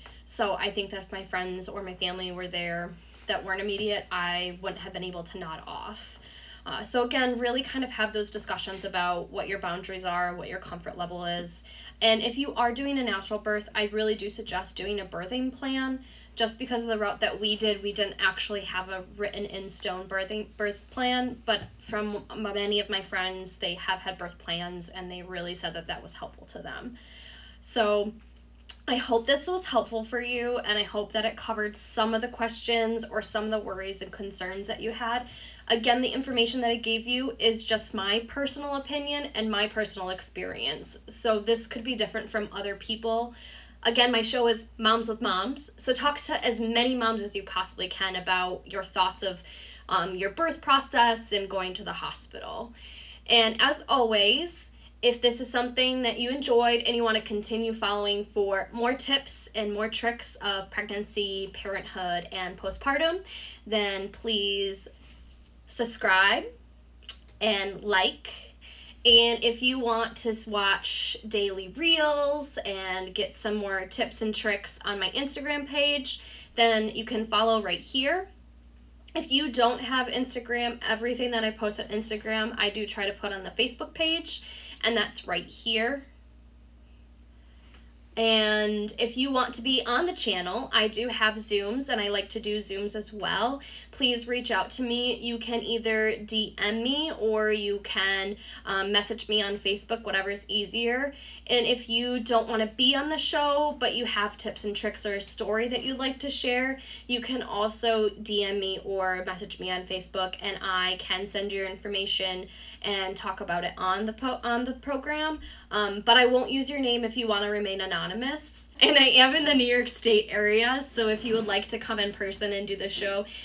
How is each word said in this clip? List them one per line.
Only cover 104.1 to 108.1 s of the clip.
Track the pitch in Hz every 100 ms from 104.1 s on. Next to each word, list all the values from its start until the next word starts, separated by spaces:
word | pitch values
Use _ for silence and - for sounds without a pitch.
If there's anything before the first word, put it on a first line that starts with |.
| 214 208 -
tips | 214 -
and | 214
tricks | 208 214 -
or | 214 202
a |
story | - - 208 214 240
that | 247
you'd | 254 254
like | 262 262
to | 277
share, | - 254 247 262 269 - - -
you | 240
can | 240 254
also | - 202 214 214 233 220 208